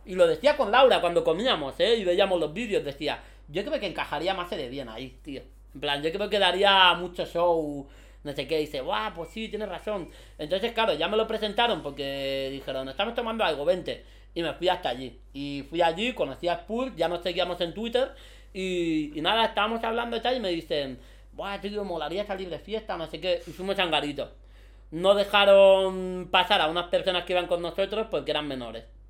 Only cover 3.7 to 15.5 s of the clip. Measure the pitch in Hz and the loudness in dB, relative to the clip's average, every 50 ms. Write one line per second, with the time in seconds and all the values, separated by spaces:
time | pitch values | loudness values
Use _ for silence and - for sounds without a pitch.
3.7 | 320 277 208 180 151 156 143 - 156 147 160 185 190 185 170 - 220 175 139 120 | -4 -4 -4 -6 -6 -6 -6 -4 -4 -4 -2 -2 -2 -2 -4 -6 -6 -8 -8 -8
4.7 | 131 139 127 117 110 117 131 127 - - - 156 139 123 - - - - - - | -8 -10 -10 -10 -10 -12 -12 -14 -14 -16 -16 -14 -14 -14 -14 -16 -20 -20 -20 -20
5.7 | - 143 139 147 143 143 151 165 165 196 208 202 208 202 190 180 180 185 202 196 | -14 -8 -4 -2 -2 0 -2 -2 -2 -2 -4 0 2 4 4 4 4 4 6 6
6.7 | 196 190 185 175 170 165 180 180 156 - 190 - - 170 175 175 170 165 156 147 | 8 8 8 8 6 4 -2 -6 -6 -6 -8 -4 0 2 4 4 4 2 0 -2
7.7 | 143 143 139 - - - - - - - - 147 139 147 135 139 160 156 151 143 | -6 -8 -12 -14 -18 -20 -20 -20 -20 -12 -10 -8 -6 -6 -4 -2 -2 -2 -2 -2
8.7 | - 135 127 160 202 214 220 214 170 165 170 151 - 220 220 202 165 208 214 196 | -4 -6 -4 -2 -2 -2 -4 -4 -6 -10 -12 -10 -8 -10 -8 -8 -6 -8 -6 -6
9.7 | 175 156 - 214 214 196 156 - - - - - - - 156 156 180 190 202 240 | -8 -8 -6 -6 -6 -6 -6 -10 -14 -20 -20 -20 -12 -12 -6 -4 -2 -2 -2 -2
10.7 | 240 220 226 202 156 147 160 180 214 220 220 220 220 208 214 208 196 - 240 233 | 0 0 2 2 2 0 0 0 0 0 0 0 -2 -4 -4 -2 0 0 2 2
11.7 | 208 156 135 143 139 143 139 139 143 139 135 135 135 135 135 135 139 135 135 135 | 0 -2 -4 -8 -8 -6 -8 -6 -6 -4 -4 -4 -4 -4 -4 -6 -6 -8 -8 -6
12.7 | 131 131 135 135 135 - 202 233 233 254 240 226 220 226 208 170 156 135 143 165 | -6 -6 -6 -8 -4 -4 -4 -2 -2 -4 -4 -4 -2 0 0 0 0 0 0 0
13.7 | 185 180 160 143 120 - - - - - - - - 170 170 156 - - 170 180 | 0 0 -2 -6 -10 -10 -12 -20 -20 -20 -20 -12 -6 -4 -4 -4 -4 -2 0 0
14.7 | 180 175 - 143 120 127 131 123 - - - - - 139 143 143 | 0 0 -2 -4 -4 -4 -8 -12 -14 -16 -20 -16 -12 -10 -8 -8